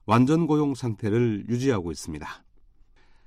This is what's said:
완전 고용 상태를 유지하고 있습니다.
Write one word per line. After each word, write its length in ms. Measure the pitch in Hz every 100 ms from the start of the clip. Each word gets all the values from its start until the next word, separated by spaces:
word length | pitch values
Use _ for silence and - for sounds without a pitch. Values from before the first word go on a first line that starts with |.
| -
완전 400 | 117 127 160 160
고용 300 | 151 147 131
상태를 680 | 123 104 107 113 120 101 104
유지하고 440 | 120 135 107 85
있습니다. 360 | 76 - 76 76 - _ - _ _ _ _ _ -